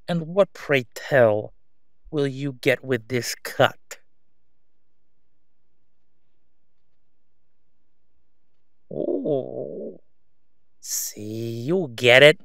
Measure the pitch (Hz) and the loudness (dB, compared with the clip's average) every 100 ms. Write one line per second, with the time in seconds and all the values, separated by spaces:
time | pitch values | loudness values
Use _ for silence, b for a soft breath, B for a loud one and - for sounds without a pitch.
0 | - 170 160 190 190 - - 135 123 - | -2 -2 2 4 4 2 4 4 4 -6
1 | - 139 113 104 - - - - - - | 4 8 10 8 0 -10 -20 -20 -20 -20
2 | - 156 139 131 143 127 139 123 131 123 | -6 0 0 0 -4 0 2 2 2 -2
3 | - 123 - - - - 131 - - - | 0 -2 -2 -6 -2 4 4 4 -14 -18
4 | - - - - - - - - - - | -18 -20 -20 -20 -20 -20 -20 -20 -20 -20
5 | - - - - - - - - - - | -20 -20 -20 -20 -20 -20 -20 -20 -20 -20
6 | - - - - - - - - - - | -20 -20 -20 -20 -20 -20 -20 -20 -20 -20
7 | - - - - - - - - - - | -20 -20 -20 -20 -20 -20 -20 -20 -20 -20
8 | - - - - - - - - - - | -20 -20 -20 -20 -20 -20 -20 -18 -8 -4
9 | - 320 233 139 - 127 143 - 220 - | -2 -2 0 -2 -2 -6 -8 -8 -10 -12
10 | - - - - - - - - - - | -18 -20 -20 -20 -20 -20 -20 -16 -8 -6
11 | - - 107 113 117 117 127 190 147 110 | -6 -8 -8 -4 -4 -4 0 0 0 -4
12 | 120 127 147 - | -2 4 6 4